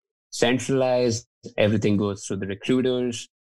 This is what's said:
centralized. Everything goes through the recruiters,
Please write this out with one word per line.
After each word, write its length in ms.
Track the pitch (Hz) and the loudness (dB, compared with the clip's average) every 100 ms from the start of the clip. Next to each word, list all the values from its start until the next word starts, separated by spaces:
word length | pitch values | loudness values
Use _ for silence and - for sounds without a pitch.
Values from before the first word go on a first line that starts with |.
| _ _ _ | _ _ _
centralized. 960 | - 120 127 - 135 127 123 123 113 - _ - - | 0 2 2 0 0 2 2 2 -2 -8 _ -8 0
Everything 380 | 107 107 107 101 | 2 2 2 2
goes 300 | 104 98 - | 0 -4 -8
through 120 | 101 | -6
the 100 | 98 | -6
recruiters, 840 | 98 - 127 127 127 123 113 - _ | -6 0 0 2 0 -2 -6 -12 _